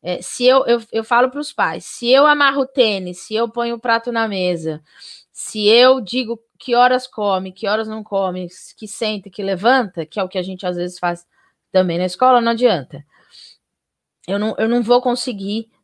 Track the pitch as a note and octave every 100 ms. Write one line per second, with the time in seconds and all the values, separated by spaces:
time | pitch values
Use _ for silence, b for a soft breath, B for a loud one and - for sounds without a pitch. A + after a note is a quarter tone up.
0 | - F3+ F#3 - B3 C4 - A#3 A3 A3
1 | A3 A#3 B3+ C4+ D4 - F#3 E3 - -
2 | A#3+ C4 D4 D4 C#4 C#4 C4+ - A3+ G3
3 | F#3 F3+ - G#3+ A#3 A#3 A#3 A#3 A#3 A3+
4 | A#3 A#3 A3 G3 F3+ E3+ D#3+ D#3 B B
5 | B B B - - G#3+ G#3 A#3 B3+ C4
6 | G3+ B3 A3+ A3+ _ _ - A#3+ B3 B3+
7 | - - G#3 F#3+ F#3+ F#3 G#3 G#3+ A3 A3
8 | G3+ G3 F#3+ F3+ F3+ - - _ G#3+ -
9 | G#3+ G#3+ G3 - G3 F#3 G#3+ C4 G#3+ -
10 | D#3 - F#3 F#3+ F3+ F#3 F3+ F3+ F3+ F3+
11 | F3 F3 _ _ _ _ _ F#3 F#3 E3+
12 | F3+ - B3+ B3 A#3 A#3 A#3+ E3+ C3+ C#3+
13 | - B B B B B _ _ _ _
14 | _ _ - G3+ G#3+ - A3+ A#3+ A3 B3
15 | B3 B3 - G#3 G3 G#3+ A3 _